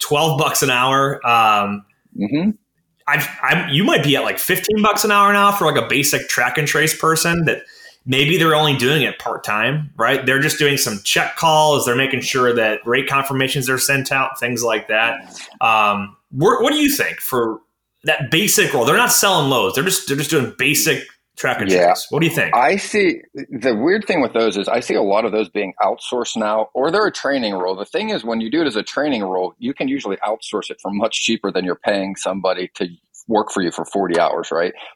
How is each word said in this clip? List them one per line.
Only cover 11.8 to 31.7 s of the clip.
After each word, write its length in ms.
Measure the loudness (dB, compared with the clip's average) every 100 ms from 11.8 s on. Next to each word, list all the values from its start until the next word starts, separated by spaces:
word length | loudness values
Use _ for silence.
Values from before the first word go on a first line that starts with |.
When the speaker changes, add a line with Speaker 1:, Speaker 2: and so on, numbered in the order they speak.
| 2
Speaker 1:
They're 100 | 0
making 240 | 0 -2
sure 320 | -2 0 2
that 280 | 2 0 0
rate 240 | -2 -2 0
confirmations 600 | -2 0 -2 -2 -2 -2
are 80 | -2
sent 340 | 0 -2 0
out, 260 | -2 -2 -4
things 240 | -6 -2
like 260 | -2 -2 -2
that. 520 | 0 0 -2 -12 -18 -14 -2
Um, 560 | 2 4 2 0 -4 -14 -10
wh-, 300 | 0 2 2
what 120 | 2
do 40 | 2
you 140 | 0
think 300 | 0 -4 -6
for 400 | -4 -2 -2 -4 _ _ _ _
that 260 | -4 -2 0
basic 420 | 0 2 2 2
role? 120 | 2
They're 120 | 2 4
not 160 | 2
selling 380 | 2 2 2 2
loads. 240 | 2 0
They're 100 | 0
just, 240 | -2 -2 -2
they're 80 | -4
just 140 | 0
doing 220 | 0 0 -2
basic 460 | 0 0 0 -2 -6 _ _ -6
track 240 | -4 -2
and 100 | 2
Speaker 2:
Yeah. 160 | 4 4
Speaker 1:
trace. 200 | 2 -2
What 100 | 0
do 60 | 0
you 80 |
think? 200 | 0 0 2
Speaker 2:
I 200 | 2 0
see, 440 | -2 0 0 0 -8
the 400 | -16 -12 -4 0
weird 300 | 2 2 0
thing 160 | 0 0
with 120 | 0
those 240 | 2 0 0
is 120 | -2
I 120 | -2
see 140 | 0
a 80 | 0
lot 220 | 2 2
of 60 | 0
those 180 | -2 -2
being 240 | -4 -4 -2
outsourced 560 | -2 -2 -6 -6 -4 -4
now, 340 | -2 -2 -2
or 160 | -2 0
they're 160 | 2 0
a 60 |
training 420 | -2 -4 -2 -2
role. 220 | -4 -4 -6
The 80 |
thing 260 | -6 -6 -4
is, 140 | -6
when 160 | -4 -4
you 100 | -2
do 120 | -2
it 40 | -2
as 80 | -2
a 60 |
training 400 | -6 -4 -2 -2
role, 320 | -2 -2 -4 -6
you 140 | -8
can 140 | -4 -4
usually 300 | -4 -6 -4
outsource 540 | -4 -6 -6 -8 -8
it 80 | -10
for 80 | -6
much 220 | -4 -2
cheaper 380 | -2 -2 -2 -2
than 120 | -4
you're 120 | -4